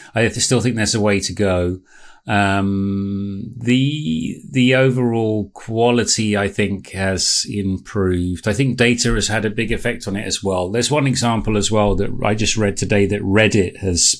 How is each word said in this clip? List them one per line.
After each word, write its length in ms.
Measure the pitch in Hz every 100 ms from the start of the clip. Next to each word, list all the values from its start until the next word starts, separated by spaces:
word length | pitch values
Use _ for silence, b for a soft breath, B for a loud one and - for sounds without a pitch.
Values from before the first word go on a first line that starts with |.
| B
I 140 | 113 113
th-, 160 | 113
still 160 | - 123
think 160 | 113 117
there's 180 | 104
a 80 | 113
way 200 | 104 101
to 120 | -
go. 460 | 87 101 90 90 92 B B B B -
Um, 1200 | 104 101 98 98 98 98 98 98 101 101 98 - -
the, 840 | 117 127 139 151 156 80 82 - -
the 240 | 131 127 131
overall 720 | 135 127 123 113 110 107 101
quality, 800 | - - 113 120 120 104 - 107 101
I 140 | 101
think, 400 | - 101 98 -
has 560 | 95 95 92 - - -
improved. 1000 | 101 95 95 - 107 95 90 90 90 -
I 40 |
think 220 | 104 135 -
data 380 | 120 120 120
has 160 | 113 101
had 160 | 110 107
a 40 |
big 220 | 107 110
effect 380 | 110 120 117 -
on 80 | 98
it 100 | 104
as 160 | 87
well. 260 | 98 92 90
There's 220 | 113 120
one 160 | 147 139
example 480 | 120 120 113 107 107
as 160 | 98
well 240 | 107 104 95
that 160 | 101 - 107
I 100 | 107
just 220 | 117 -
read 180 | 104 98
today 300 | 98 104 98
that 160 | 101
Reddit 560 | 98 98 107 107 87 -
has 360 | 95 85 - -